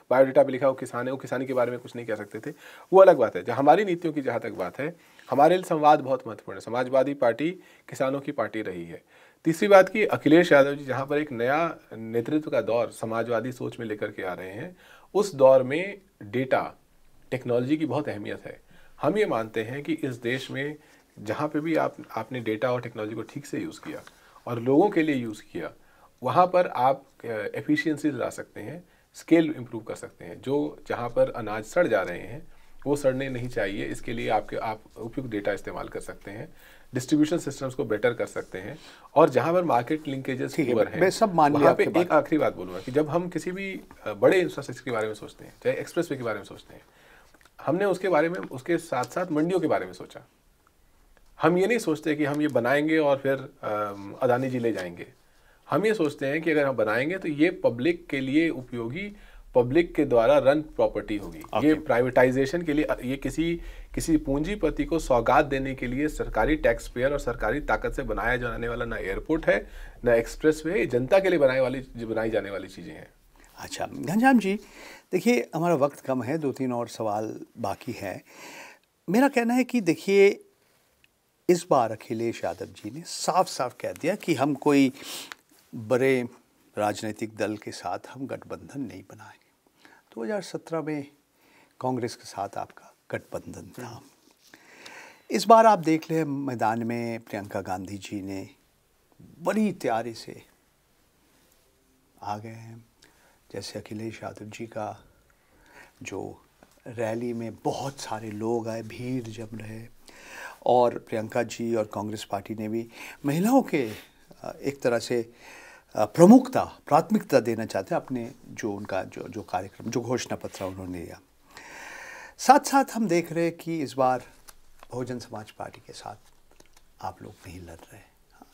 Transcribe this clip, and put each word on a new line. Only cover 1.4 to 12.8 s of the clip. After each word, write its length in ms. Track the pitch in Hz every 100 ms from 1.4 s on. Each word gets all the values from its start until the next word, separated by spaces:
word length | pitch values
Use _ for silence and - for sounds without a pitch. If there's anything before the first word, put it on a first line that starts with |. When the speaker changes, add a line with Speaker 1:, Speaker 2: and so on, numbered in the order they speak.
| 131
Speaker 1:
के 80 |
बारे 160 | 127 120
में 100 | 123
कुछ 160 | 113 123
नहीं 100 | 117
कह 80 |
सकते 360 | 107 104 107 139
थे। 40 | 165 - - -
वो 80 | 185
अलग 160 | 190 160
बात 200 | 110 90
है। 80 |
जहाँ 140 | 117 117
हमारी 260 | 139 165
नीतियों 300 | 208 170 165
की 80 | 151
जहाँ 180 | 131 117
तक 120 | 117
बात 260 | 98 92 -
है, 180 | 143 175 _ - -
हमारे 240 | 131 151
लिए 100 | 180
संवाद 360 | 180 160 147 151
बहुत 260 | 131 131 117
महत्वपूर्ण 320 | 104 - 98
है। 20 |
समाजवादी 540 | - 117 127 131 131
पार्टी 360 | 143 123 117 151 180 - - -
किसानों 320 | - 135 139
की 120 | 139
पार्टी 300 | 143 104 110
रही 220 | 107 90
है। 200 | 85 85 _ _ - _
तीसरी 240 | - 165 208
बात 200 | 196 190
कि 160 | -
अखिलेश 480 | - 131 147 160 -
यादव 220 | 143 139
जी 100 | 143
जहाँ 220 | 139 120 139
पर 120 | 147
एक 140 | 151
नया 440 | 117 117 147 170 - -
नेतृत्व 580 | 110 113 113 117 151 156
का 100 | 135
दौर 300 | 107 117